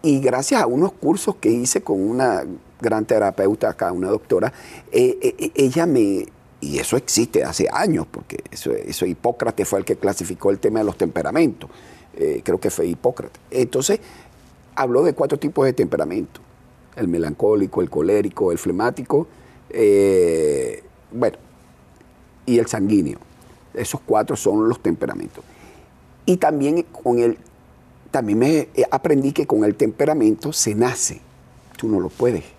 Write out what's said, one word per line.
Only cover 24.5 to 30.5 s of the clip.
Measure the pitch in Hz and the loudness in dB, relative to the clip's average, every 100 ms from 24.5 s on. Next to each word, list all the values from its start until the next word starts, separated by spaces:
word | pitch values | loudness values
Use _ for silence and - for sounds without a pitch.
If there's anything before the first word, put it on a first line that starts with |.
| 104 110 | 2 2
los | 117 | 0
temperamentos. | 92 80 - 50 50 - - - - - - _ - - - | -2 -2 -4 -6 -12 -16 -20 -20 -20 -20 -20 _ -20 -8 -2
Y | 180 | 2
también | 151 151 139 165 165 - | 2 0 0 0 -4 -4
con | 123 120 | 0 2
el, | 117 110 - - - - _ - - | 2 0 -12 -20 -20 -20 _ -20 -4
también | 143 110 107 | -4 0 2
me, | 131 160 - | 4 2 0
eh, | - - | 0 0
aprendí | - 165 139 135 | 0 2 2 2
que | 139 147 | -2 0
con | 107 | 2
el | 104 101 | 2 2
temperamento | 123 - 143 156 110 107 143 | -2 2 0 4 2 2 -4